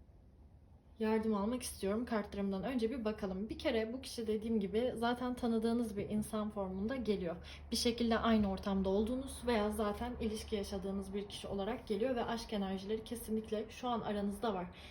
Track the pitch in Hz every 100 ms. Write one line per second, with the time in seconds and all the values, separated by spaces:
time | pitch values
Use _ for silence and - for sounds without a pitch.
0 | - - - - - - - - - -
1 | 220 220 220 202 208 247 - - 190 214
2 | 247 226 202 202 196 190 196 262 220 269
3 | 214 214 196 185 220 - 311 226 220 262
4 | - - 214 214 220 220 190 208 247 226
5 | 233 247 254 247 240 226 226 233 226 202
6 | 185 214 214 214 214 208 185 190 214 269
7 | 214 196 175 170 - - - 240 240 233
8 | 233 220 233 220 202 185 202 196 190 190
9 | 220 254 269 - 240 226 208 214 208 208
10 | 240 240 226 214 - 208 202 196 196 196
11 | 190 196 196 - - 196 196 247 - 202
12 | 254 240 - 226 - 214 190 190 196 220
13 | 220 233 - 220 220 214 - - 254 226
14 | - 208 202 202 233 190 180 - -